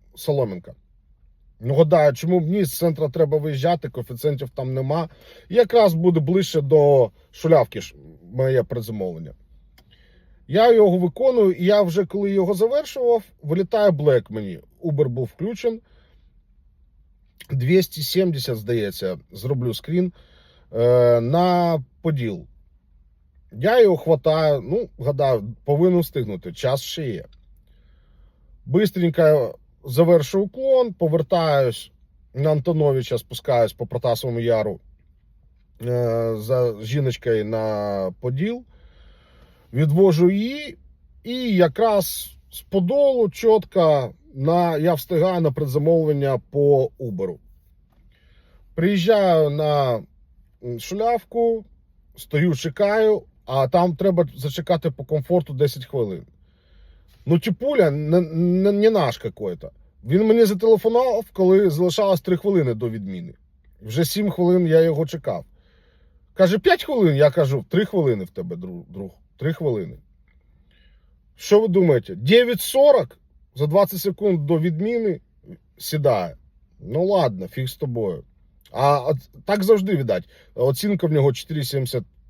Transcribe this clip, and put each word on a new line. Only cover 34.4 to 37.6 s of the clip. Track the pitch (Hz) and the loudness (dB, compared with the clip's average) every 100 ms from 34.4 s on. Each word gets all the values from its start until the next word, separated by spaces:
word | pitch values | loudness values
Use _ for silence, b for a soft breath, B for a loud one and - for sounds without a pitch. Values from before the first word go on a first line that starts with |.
Яру, | 117 110 104 87 - _ _ _ _ _ _ _ _ _ | 0 0 -2 -6 -14 _ _ _ _ _ _ _ _ _
е, | 120 123 120 117 113 110 | -4 -2 0 -2 -2 -4
за | 107 127 123 104 | -2 0 0 -4
жіночкою | 113 143 135 - 123 110 | -6 -2 -2 -4 -2 -2
на | 107 113 | -2 -4